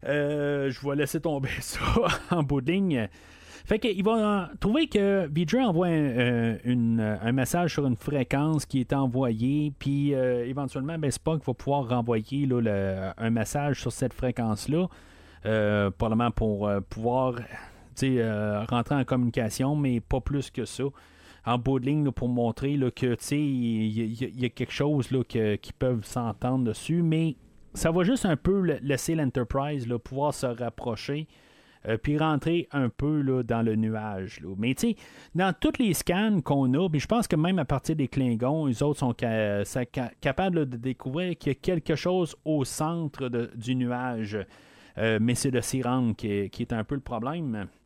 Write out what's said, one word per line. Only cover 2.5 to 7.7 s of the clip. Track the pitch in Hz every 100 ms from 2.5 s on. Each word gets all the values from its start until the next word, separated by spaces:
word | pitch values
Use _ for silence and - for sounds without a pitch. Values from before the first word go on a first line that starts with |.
| 139
de | 127
ligne. | 185 196 135 107 - - - - -
Fait | - 214
qu'il | 233 190
va | 196 226 208 202 180 -
trouver | 190 254 320
que | 214 196 196 165
V'ger | 147 165 247
envoie | 254 165 180
un, |
euh, | 160 147 120 123 120 117 110
une, | 120 123 117 117
un | 107 104 110
message | 131 127 175 175